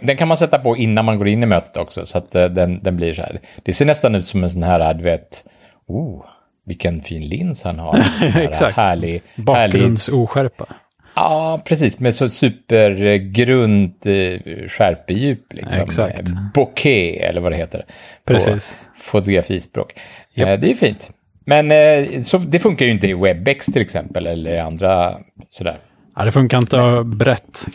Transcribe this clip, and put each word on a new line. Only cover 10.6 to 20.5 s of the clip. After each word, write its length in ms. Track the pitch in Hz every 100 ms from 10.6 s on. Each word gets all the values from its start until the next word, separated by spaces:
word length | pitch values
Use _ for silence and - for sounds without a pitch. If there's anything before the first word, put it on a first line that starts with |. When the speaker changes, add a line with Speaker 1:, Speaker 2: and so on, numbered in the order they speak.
| - - _ _ _ -
Speaker 1:
Ja, 440 | 165 156 160 160
precis. 340 | - 160 127 -
Med 140 | 123
så 140 | 110 127
supergrunt, 1800 | - 127 - - 113 104 98 101 101 95 101 120 131 110 101 95 - 101
eh, 640 | 98 92 92 - 92 92
skärpedjup, 840 | - 98 85 - 98 139 117 -
liksom. 300 | - - 92
Speaker 2:
Exakt. 380 | - 82 95 -
Speaker 1:
Eh, 140 | 90 90 101
bokeh, 720 | 143 123 - 143 113 85 87 85
eller 120 | 87
vad 120 | 87
det 40 | 80
heter. 220 | 80 - - - - -
På 80 | -
Speaker 2:
Precis. 460 | 120 107 104 - - - _
Speaker 1:
fotografispråk. 960 | - 104 95 92 - 92 - - - - - - _
Speaker 2:
Japp. 140 | -
Speaker 1:
Eh, 100 | 95